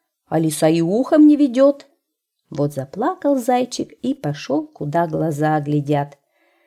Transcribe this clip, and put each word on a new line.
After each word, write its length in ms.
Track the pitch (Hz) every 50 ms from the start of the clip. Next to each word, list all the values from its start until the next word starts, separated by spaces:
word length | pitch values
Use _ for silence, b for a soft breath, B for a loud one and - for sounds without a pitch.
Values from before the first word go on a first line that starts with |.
| _ _ _ _ _
а 120 | - 156 160
лиса 300 | 165 156 151 - 165 156
и 120 | 165 170
ухом 460 | 165 165 196 233 262 - 339 302 302
не 80 | 302 294
ведёт. 500 | 269 294 262 226 262 269 285 277 - - _ _ _ _ _ _ _ _ _ _ _ _ -
Вот 240 | 151 147 143 147 147
заплакал 640 | 135 131 - - 185 240 339 370 - - 285 285
зайчик 560 | 262 233 - 247 247 254 247 - - - -
и 220 | - - - 247 285
пошёл, 540 | - - 147 147 147 - - 262 311 302
куда 400 | - - - 151 147 160 170 170
глаза 520 | 165 151 151 156 165 151 143 156 156 156 156
глядят. 580 | 147 147 147 147 139 143 147 143 143 143 - - _ _ _ _ _ _ _ _ _